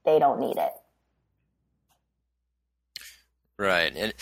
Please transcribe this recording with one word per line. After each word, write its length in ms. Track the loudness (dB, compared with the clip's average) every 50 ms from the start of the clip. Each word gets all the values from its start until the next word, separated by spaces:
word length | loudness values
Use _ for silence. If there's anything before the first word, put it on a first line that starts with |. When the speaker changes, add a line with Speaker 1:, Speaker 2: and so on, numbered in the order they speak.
| 0
Speaker 1:
they 140 | 2 4 4
don't 220 | 4 2 2 0
need 160 | -4 -4 -4
it. 160 | -4 -4 -4 -6 -10 _ _ _ _ _ _ _ _ _ _ _ _ _ _ _ _ _ _ _ _ _ _ _ _ _ _ _ _ _ _ _ _ _ _ _ _ _ _ _ _ _ _ -20 -20 -20 -20 -20 -20 _ _ _ _ _ _ _ -4
Speaker 2:
Right. 340 | 0 2 2 2 2 0 -2
And, 180 | -4 -6 -6 -8 -10